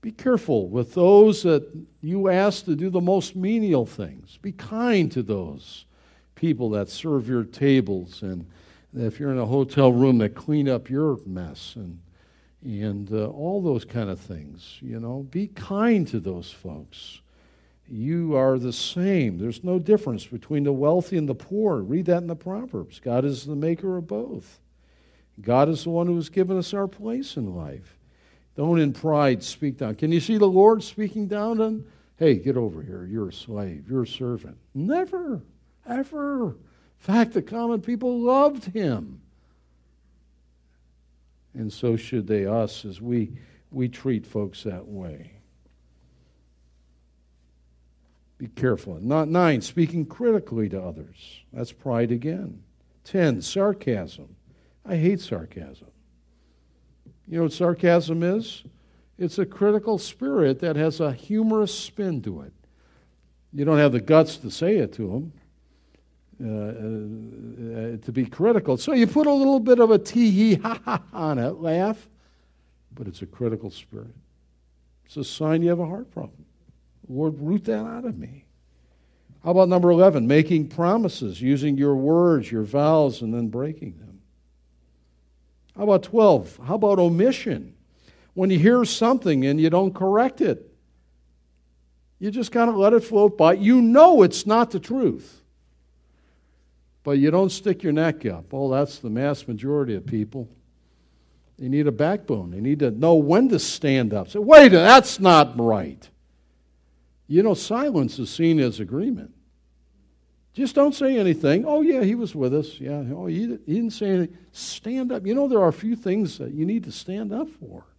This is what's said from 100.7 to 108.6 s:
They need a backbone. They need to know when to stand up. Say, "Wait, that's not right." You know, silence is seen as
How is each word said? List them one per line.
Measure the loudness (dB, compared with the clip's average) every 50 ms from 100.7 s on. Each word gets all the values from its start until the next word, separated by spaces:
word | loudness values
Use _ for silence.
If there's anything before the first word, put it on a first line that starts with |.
| _ _ _ _ _ _ _ _ _ _ _ _ _ _ _ _ _ -12
They | -6 -2
need | 0 2 2 0
a |
backbone. | 0 0 0 0 0 -2 -4 -4 -4 -4 -4 -8
They | -8 -6
need | -2 -2 0 0
to | 0 -2
know | 0 2 4 6 6
when | 6 6 4 4 4 4 4
to | 2 0
stand | -2 -4 -8 -4 -2 0 2 2 2 0 -2
up. | -4 -6 -6
Say, | -6 -4
"Wait, | 6 12 12 12 12 12
that's | 10 8 8 10 10 10 8 6 -6 2
not | 4 8 8 8 8 6 2 -2
right." | 0 2 2 0 -2 -8 -12 -16 -20 -20 _ _ _ _ _ _ _ _ _ _ _ _ _ _ _ _ _ _ _ _ _ _ _ 2
You | 2 4 4
know, | 4 2
silence | 0 -2 -4 -4 -2 -2 0 0 0 -2 -2 -4 -8
is | -10 -10
seen | -4 -2 0 2 2
as | 2